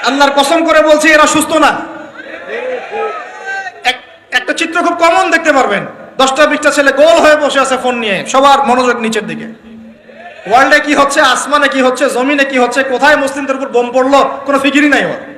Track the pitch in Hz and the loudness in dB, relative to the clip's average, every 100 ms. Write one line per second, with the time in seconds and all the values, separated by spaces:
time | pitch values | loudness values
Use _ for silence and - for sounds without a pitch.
0 | 226 277 277 277 269 330 320 311 311 302 | -2 2 2 2 0 0 2 2 4 4
1 | 311 302 302 302 302 320 277 202 - - | 4 4 4 2 0 2 2 0 -10 -14
2 | - - - - 185 226 254 508 - - | -16 -18 -18 -16 -12 -10 -8 -8 -8 -8
3 | - 622 - - 1077 1077 - - 247 254 | -6 -8 -12 -14 -10 -10 -10 -6 -4 -4
4 | - - _ 254 254 302 320 339 339 339 | -12 -20 _ -6 -4 -6 -4 -2 -2 0
5 | 330 370 359 330 311 277 214 196 - - | 0 2 0 0 2 0 0 -2 -6 -14
6 | - - 269 269 302 294 294 285 277 269 | -16 -2 0 2 2 2 0 2 0 4
7 | 311 339 302 302 285 277 262 247 247 240 | 4 6 4 2 2 0 -2 -2 -2 -4
8 | 220 185 - 269 277 277 269 254 247 226 | -2 -4 0 2 4 4 2 2 0 -2
9 | 220 220 220 226 - - - - - - | -2 -4 -6 -10 -12 -18 -20 -20 -20 -20
10 | - - - - 180 233 285 294 285 277 | -20 -20 -20 -16 0 2 4 2 2 0
11 | 277 311 277 240 254 285 277 269 254 254 | 2 2 2 0 0 0 0 2 0 0
12 | 277 247 262 294 269 262 247 269 269 247 | -2 0 -2 0 0 0 0 0 -2 0
13 | 269 294 269 277 269 269 262 233 247 254 | 2 2 0 -6 -6 -6 -2 -2 0 0
14 | 254 277 - - - 277 277 277 294 254 | 2 2 2 -4 -4 0 0 2 2 2
15 | 180 - - | -2 -6 -12